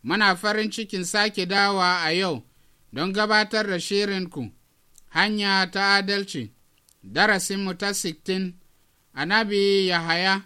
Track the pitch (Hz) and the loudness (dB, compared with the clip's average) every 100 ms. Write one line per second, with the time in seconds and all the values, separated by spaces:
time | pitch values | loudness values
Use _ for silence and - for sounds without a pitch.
0 | 117 196 202 180 214 214 214 214 214 196 | -2 2 4 2 0 0 -2 -4 -6 -6
1 | 175 208 214 208 185 196 202 196 180 180 | -2 0 0 -2 -2 2 2 4 2 2
2 | 160 170 190 135 - _ _ _ _ 131 | 0 0 0 -4 -10 _ _ _ _ -6
3 | 175 196 214 214 208 220 208 180 - 202 | -2 0 2 2 2 -2 -2 -4 -2 -2
4 | 202 190 175 151 113 - _ _ _ - | 0 -2 -6 -8 -10 -12 _ _ _ -20
5 | - - 202 214 202 190 185 190 196 196 | -6 0 0 0 0 0 0 0 2 2
6 | 190 202 196 147 107 _ _ _ _ _ | 2 -4 -4 -8 -10 _ _ _ _ _
7 | 95 127 208 196 185 196 190 175 202 196 | -8 2 2 2 0 -4 -4 -4 -4 -4
8 | 180 156 - 185 190 175 _ _ _ _ | -6 -8 -4 -4 -4 -8 _ _ _ _
9 | _ 135 156 214 214 202 196 196 185 175 | _ -8 0 0 2 2 2 4 2 0
10 | 165 170 190 196 | 0 0 2 0